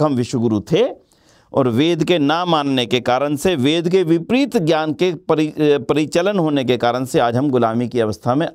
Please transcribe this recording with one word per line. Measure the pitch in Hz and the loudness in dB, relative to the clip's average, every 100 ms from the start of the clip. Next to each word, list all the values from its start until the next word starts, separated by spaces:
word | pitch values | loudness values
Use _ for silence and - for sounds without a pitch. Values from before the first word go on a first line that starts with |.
हम | 151 | 0
विश्वगुरु | 123 120 123 117 107 | 0 -2 -2 0 0
थे। | - 175 269 - _ _ _ _ _ | 0 0 0 -4 _ _ _ _ _
और | 135 127 | -2 0
वेद | 113 165 165 | 2 0 0
के | 170 175 | 0 0
ना | 143 165 175 | 0 0 0
मानने | 156 139 131 117 | 0 0 -2 0
के | 123 | -2
कारण | 123 127 147 143 | 0 0 0 -2
से, | 185 156 | -2 0
वेद | 135 170 170 | 0 0 0
के | 190 | 0
विपरीत | 160 170 165 247 277 233 | 2 0 0 0 0 0
ज्ञान | 160 156 156 | 0 0 0
के | 139 180 156 | -2 -2 -2
परि-, | - 156 151 151 | -2 0 0 0
परिचलन | 151 143 139 147 147 170 190 202 | 2 2 0 -2 0 0 0 0
होने | 156 143 | 0 0
के | 123 120 | 0 0
कारण | 120 123 127 | 0 0 0
से | 160 | 0
आज | 120 120 | 2 0
हम | 147 | 0
गुलामी | 123 113 117 120 | 2 2 0 -2
की | 120 | -2
अवस्था | 107 - 120 139 | -2 -2 -2 0
में | 170 | -2